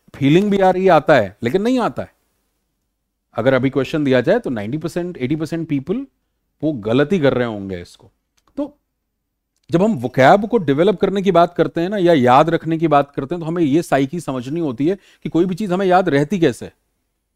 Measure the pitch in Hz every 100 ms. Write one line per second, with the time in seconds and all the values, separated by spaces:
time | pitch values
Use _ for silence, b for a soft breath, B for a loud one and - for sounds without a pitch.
0 | _ - 135 160 208 196 185 180 190 160
1 | 143 143 98 - 117 180 220 254 196 123
2 | 92 _ _ _ _ _ _ _ _ _
3 | _ _ _ - 117 131 135 139 131 160
4 | 143 127 120 226 196 117 104 151 160 180
5 | 175 170 127 156 156 165 160 143 139 220
6 | 277 _ _ _ _ _ 151 139 104 123
7 | 147 196 139 123 120 107 98 90 90 -
8 | _ _ _ _ _ - 294 - _ _
9 | _ _ _ _ _ _ _ 165 208 180
10 | 123 - 131 202 208 240 151 139 190 196
11 | 190 196 190 170 175 - 156 165 175 208
12 | 170 165 120 127 160 165 156 165 165 143
13 | - - 135 175 160 175 156 151 175 139
14 | 139 175 151 131 120 160 160 117 147 196
15 | b b - 160 185 180 214 180 196 180
16 | 196 190 151 202 160 113 107 - _ _
17 | _ _ _